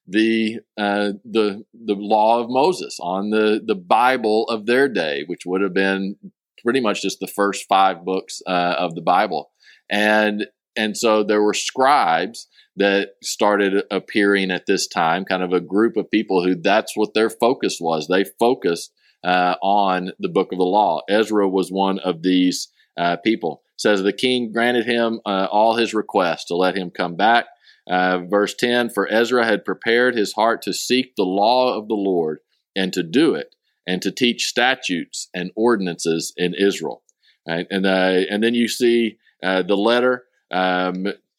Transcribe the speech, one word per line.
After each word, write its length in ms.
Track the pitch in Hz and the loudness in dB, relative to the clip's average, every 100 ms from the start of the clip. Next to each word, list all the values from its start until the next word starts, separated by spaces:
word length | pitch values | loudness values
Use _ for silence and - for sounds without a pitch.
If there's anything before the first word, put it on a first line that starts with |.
| - | -4
the, 520 | 101 113 113 110 113 - - | 0 2 2 -2 -6 -12 -6
uh, 360 | 104 101 101 98 117 | -2 0 -2 -4 -4
the, 400 | 107 104 101 - | 0 0 -2 -14
the 220 | 120 113 101 | -14 -4 -4
law 440 | 104 107 110 120 | 0 2 4 2
of 100 | 117 | 0
Moses, 480 | 127 175 - - - | 2 2 0 -6 -10
on 300 | 87 92 104 | -6 -4 0
the, 320 | 107 107 107 110 | 2 2 0 -2
the 100 | 101 | -4
Bible 720 | 87 113 127 131 113 107 113 | 0 2 4 2 0 0 0
of 180 | 113 104 | -4 0
their 220 | 123 139 | 2 2
day, 360 | 104 78 71 78 | 0 -2 -4 -6
which 180 | 87 87 | -10 -4
would 160 | 92 | -2
have 120 | 98 | 0
been 420 | 92 98 95 98 101 - _ _ _ | 0 0 0 -4 -8 -16 _ _ _
pretty 160 | 113 131 | -2 0
much 220 | 113 95 | 0 -2
just 180 | 98 - | -4 -6
the 80 | 92 | -8
first 400 | - 101 98 - | -2 0 -2 0
five 360 | 95 95 87 | 2 2 0
books, 380 | 87 92 - - 90 | -4 -4 -6 -12 -4
uh, 280 | 90 87 87 | -2 0 -2
of 180 | 87 82 | -4 -4
the 60 | |
Bible. 500 | 85 90 104 80 - _ _ - - | 0 2 0 -4 -10 _ _ -20 -6
And, 580 | 104 107 107 107 104 104 _ _ - | -2 2 2 2 -2 -8 _ _ -6
and 220 | 107 101 | -6 -2
so 260 | 117 107 | 0 2
there 180 | 101 107 | 2 2
were 120 | 104 | 2
scribes 920 | 95 - 131 131 143 92 80 92 - - _ _ - | 0 -4 0 2 4 2 0 -2 -10 -20 _ _ -2
that 340 | 98 98 95 - | 2 2 -2 -8
started 600 | - - 104 101 98 98 - | -10 -2 2 2 2 0 -2
appearing 600 | 95 - 110 101 101 95 | -6 -4 0 2 2 0
at 140 | 90 - | -4 0
this 220 | 95 - | 0 0
time, 380 | - 82 85 95 | -2 0 0 -2
kind 180 | 92 | -2
of 80 | 90 | 0
a 80 | 90 | -2
group 380 | 85 98 117 110 | 0 0 0 0
of 140 | 87 | -2
people 320 | 104 110 92 | -2 0 0
who 120 | 90 87 | 2 0
that's 400 | 98 107 - 104 | 2 0 0 -4
what 180 | 104 | -2
their 160 | 107 110 | 0 0
focus 500 | - 117 135 101 - | 2 0 0 -2 -4
was. 260 | 85 80 76 | -2 -2 0
They 160 | 92 95 - | 0 0 0
focused, 540 | 120 131 90 85 - _ _ _ | 0 2 -2 -4 -6 _ _ _
uh, 320 | 87 92 90 92 | 0 2 2 0
on 500 | 98 104 98 90 92 - | 0 2 2 0 -4 -6
the 100 | 98 | -4
book 220 | 92 92 | -2 -2
of 80 | 92 | 0
the 40 | 90 | 2
law. 360 | 101 101 78 - | 4 2 0 -2
Ezra 400 | 104 107 107 98 | 0 2 2 2
was 220 | 95 87 | 0 -2
one 280 | 95 98 95 | 0 -2 0
of 220 | 92 82 | -4 -2
these, 480 | 92 92 92 87 - _ _ - | 2 2 2 0 -8 _ _ -4
uh, 200 | 87 87 | -2 0
people. 440 | - 110 82 71 _ - | 0 -2 -4 -8 _ -2
It 60 | |
says, 220 | 113 101 | 0 2
"The 100 | 98 | 0
king 380 | 98 127 127 117 | 0 0 0 -2
granted 340 | 113 120 120 113 | -2 0 0 0
him, 340 | 120 117 113 104 | 0 0 -2 -4
uh, 220 | 95 95 | -2 0
all 240 | 104 113 117 | 2 2 2
his 180 | 110 | 0
requests 520 | 107 - 104 87 80 - | -2 -2 0 0 -2 -4
to 100 | 87 | 0
let 220 | 92 95 | 0 0
him 140 | 90 | -6
come 240 | - 90 85 | -6 -6 0
back." 300 | 104 120 - - _ _ - | 2 2 0 -12 _ _ -4
Uh, 300 | 92 92 90 | 0 2 0
verse 340 | 87 101 101 | 0 0 0
ten, 360 | - 123 120 117 | -2 0 0 0
"For 220 | 104 80 | -2 0
Ezra 340 | 107 117 123 117 | 2 2 2 2
had 200 | 101 - | 0 -2
prepared 500 | 92 113 117 123 117 | -6 0 2 2 0
his 180 | - | -2
heart 280 | - 113 110 | 0 0 0
to 100 | - | -4
seek 420 | 90 - 127 131 - | -6 0 0 0 -2
the 80 | |
law 520 | 92 95 107 127 127 104 | -2 2 2 4 2 -2
of 120 | 107 | -4
the 80 | 110 | -2
Lord 440 | 98 90 78 76 _ _ _ 95 | 0 0 -2 -6 _ _ _ -4
and 180 | 95 | -4
to 80 | 92 | -2
do 320 | 82 110 160 | -2 2 2
it, 220 | 80 - _ _ _ - | 0 -6 _ _ _ -6
and 140 | 92 | -4
to 100 | 98 | -4
teach 340 | 92 123 117 - | -2 -2 0 -4
statutes 840 | - 123 131 - 87 - - - | 0 0 0 -4 -6 -6 -12 -10
and 180 | 92 90 - | -8 -8 0
ordinances 800 | 117 113 92 85 85 82 - - | 2 2 -2 -4 -2 -2 -4 -4
in 160 | 87 | -4
Israel." 500 | 73 98 87 78 57 _ _ _ _ - | 0 0 0 -6 -10 _ _ _ _ -8
Right? 180 | 82 87 | -6 -4
And, 140 | 98 95 | -2 0
uh, 360 | 95 92 92 95 | 2 2 2 0
and 140 | 104 | 0
then 100 | 113 | 0
you 140 | 120 117 | 2 -2
see, 500 | - 120 117 113 - _ _ | 2 2 4 0 -4 _ _
uh, 220 | 92 92 | -2 0
the 140 | 90 101 | 0 2
letter, 480 | 107 120 127 123 - _ - | 2 2 2 0 -6 _ -8
um, 560 | 92 92 90 92 92 98 - _ | -2 0 0 -2 -4 -6 -8 _